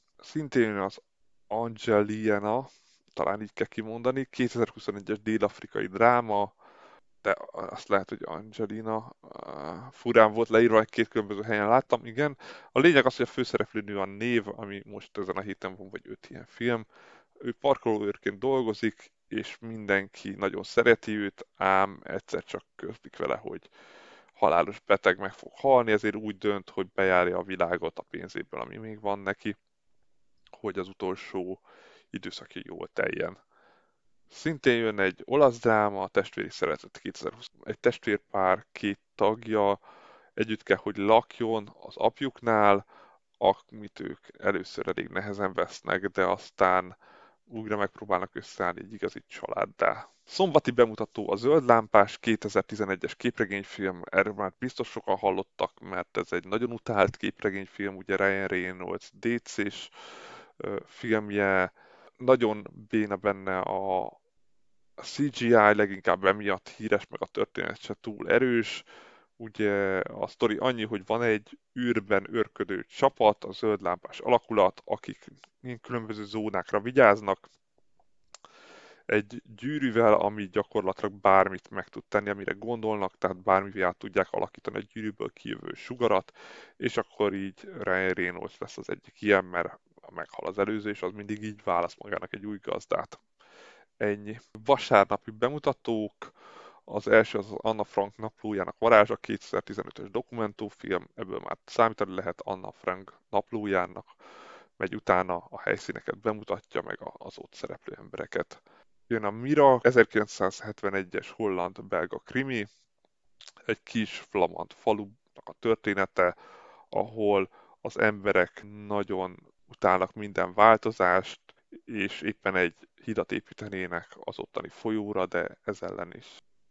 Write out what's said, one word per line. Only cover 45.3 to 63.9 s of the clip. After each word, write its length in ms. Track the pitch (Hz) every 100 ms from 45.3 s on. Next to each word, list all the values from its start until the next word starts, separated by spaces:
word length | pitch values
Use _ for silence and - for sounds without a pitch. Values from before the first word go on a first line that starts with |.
| 98 95
vesznek, 540 | 92 87 - - 92 98
de 180 | -
aztán 720 | 92 92 - - 95 92 90 - _ - - _
újra 320 | _ 113 107 104
megpróbálnak 580 | 101 - 104 90 95
összeállni 460 | - - - 90 87
egy 120 | 95
igazi 320 | 110 - - -
családdá. 840 | - - - - - - - - _
Szombati 460 | - - 185 151 -
bemutató 600 | 123 113 107 107 - 104
a 60 | 101
Zöld 280 | 120 156
lámpás, 540 | 123 117 110 107 101 -
kétezer-tizenegyes 960 | 117 110 104 101 - 107 98 92 -
képregényfilm, 880 | - 123 - 104 101 98 - 95 90 -
erről 240 | 95 101
már 180 | 98 98 -
biztos 300 | 127 - 123
sokan 280 | 113 - 98
hallottak, 640 | 101 92 - - - -
mert 360 | 95 92 87 -
ez 160 | 87
egy 120 | 90
nagyon 280 | 92 107 120
utált 440 | 117 - 104 95 -
képregényfilm, 800 | 101 - 107 98 95 - 101 95
ugye 200 | 95 95
Ryan 300 | 98 98 92
Reynolds 640 | 92 90 92 90 92 -
D 280 | 101 117 120
C-s, 460 | - - 104 - - - - - - - - -
ö, 200 | - 101 -
filmje, 840 | - 120 110 104 101 98 95 92 _ _ - - -
nagyon 500 | 127 127 113 107 - - 104
béna 280 | 113 104 98
benne 420 | 101 98 95 92
a 600 | - 95 98